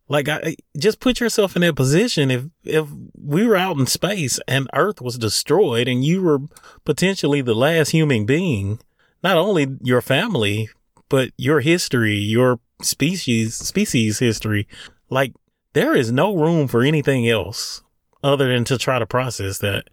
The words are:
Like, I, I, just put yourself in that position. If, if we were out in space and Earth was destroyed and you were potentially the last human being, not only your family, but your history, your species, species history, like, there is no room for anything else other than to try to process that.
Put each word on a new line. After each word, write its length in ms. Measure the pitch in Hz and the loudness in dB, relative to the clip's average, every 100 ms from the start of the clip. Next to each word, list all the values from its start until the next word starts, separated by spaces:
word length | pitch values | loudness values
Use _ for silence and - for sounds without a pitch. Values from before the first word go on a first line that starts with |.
| - | -4
Like, 160 | 143 143 | -2 0
I, 80 | 156 | -4
I, 140 | 165 - _ 147 | -6 -10 _ -4
just 220 | 175 214 | -2 0
put 200 | 254 240 | 0 0
yourself 340 | 233 - 196 | 0 0 0
in 60 | - | 2
that 160 | 175 147 | 0 2
position. 540 | 131 151 240 - 139 | 2 2 2 2 0
If, 140 | 127 139 - | 0 -4 -12
if 220 | - 156 151 147 - | -4 -2 -2 -8 -18
we 320 | - 143 147 240 | -14 -2 0 4
were 100 | 196 | 2
out 200 | 185 151 | 2 0
in 100 | 127 | 0
space 540 | - 160 202 139 - - | 0 -2 -2 -4 -4 -2
and 180 | 131 135 | -4 -2
Earth 300 | 139 180 208 | -2 -2 -2
was 160 | 123 123 | -8 -4
destroyed 680 | 113 - - 160 185 117 123 | -2 -2 0 2 2 2 0
and 160 | 123 | 0
you 200 | 139 185 | 0 2
were 160 | 180 143 143 - - - - | 2 2 -2 -14 -20 -8 -4
potentially 560 | 143 185 196 151 143 | 0 0 0 0 0
the 120 | 123 | 2
last 360 | 110 139 170 156 | 2 2 2 2
human 340 | 160 151 123 | 2 2 2
being, 560 | 104 143 185 110 98 107 _ _ _ _ | 2 0 0 -2 -2 -6 _ _ _ _
not 140 | 175 180 | 0 2
only 400 | 190 185 139 131 | 2 2 0 -2
your 180 | 127 123 | 0 0
family, 720 | - 135 226 165 104 104 110 - _ _ - | 2 0 0 0 -2 -2 -6 -10 _ _ -2
but 200 | 135 123 - | 0 0 -4
your 240 | 123 151 | -2 0
history, 560 | 131 175 - 127 110 104 | 2 0 0 0 0 0
your 420 | 104 113 127 123 _ - | 0 2 2 0 _ -10
species, 720 | - - 143 185 - 117 113 | -8 -2 -2 -2 -2 -2 -2
species 640 | - - - 208 135 110 104 | -6 -6 -2 0 0 0 0
history, 480 | 123 107 110 104 101 - - _ - | 0 0 -2 -4 -4 -12 -20 _ -6
like, 240 | 131 135 - _ _ _ | -2 -2 -6 _ _ _
there 200 | 143 247 | -2 2
is 160 | 277 113 | 2 2
no 240 | 123 185 | 2 0
room 340 | 190 156 170 135 | 2 2 2 2
for 120 | 117 | 2
anything 460 | 131 156 143 135 117 | 2 2 0 0 0
else 540 | 113 87 107 - - - _ _ _ | 0 -2 -8 -10 -12 -18 _ _ _
other 240 | 139 143 135 | 0 2 2
than 160 | 123 | 0
to 140 | 117 123 | 0 -2
try 200 | - 131 | 0 -2
to 80 | 110 | 0
process 520 | 123 127 - 98 95 | -2 -4 -6 -6 -4
that. 260 | 101 98 - | -4 -4 -8